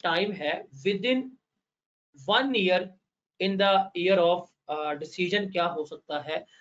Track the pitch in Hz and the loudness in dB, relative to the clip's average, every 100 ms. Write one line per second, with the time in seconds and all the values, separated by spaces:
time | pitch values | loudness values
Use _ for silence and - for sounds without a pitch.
0 | 180 165 208 185 151 170 - 135 190 196 | -2 0 0 -2 -4 -4 -8 -4 -2 0
1 | 233 254 262 - _ _ _ _ _ _ | 2 0 -2 -12 _ _ _ _ _ _
2 | _ - 143 226 269 240 180 180 185 - | _ -10 0 0 2 2 2 2 0 -12
3 | _ _ _ - 190 196 196 190 190 175 | _ _ _ -4 -2 2 4 4 2 -2
4 | 180 190 170 180 - _ - 151 151 147 | 2 4 4 2 -4 _ -8 -6 -4 -6
5 | 156 - 180 202 190 180 175 165 147 151 | -8 -6 -2 -2 -2 -2 -2 -2 -8 -12
6 | - 147 151 160 - _ | -8 -8 -6 -8 -8 _